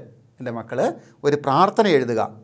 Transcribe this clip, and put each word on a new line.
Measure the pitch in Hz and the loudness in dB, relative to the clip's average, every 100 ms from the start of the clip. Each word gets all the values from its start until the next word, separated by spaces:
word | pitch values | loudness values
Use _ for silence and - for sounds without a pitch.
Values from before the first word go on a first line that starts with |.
| - _ _ - | -8 _ _ -14
എൻ്റെ | 123 | -12
മക്കൾ | 117 113 127 120 113 - _ | -10 -8 -4 -4 -4 -18 _
ഒരു | 143 143 | -4 -2
പ്രാർത്ഥന | 143 135 196 - 208 | 0 2 2 2 4
എഴുതുക. | 147 120 113 101 - | 4 2 -2 -4 -8